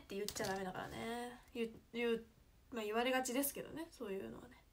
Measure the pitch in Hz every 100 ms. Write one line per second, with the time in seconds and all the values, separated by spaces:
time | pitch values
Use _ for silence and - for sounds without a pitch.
0 | - 196 208 - 214 190 190 185 - -
1 | 226 240 240 240 - 240 226 - - 233
2 | 240 226 226 - - - - 233 208 220
3 | 247 262 254 247 269 - - 302 330 -
4 | 220 190 226 233 240 - -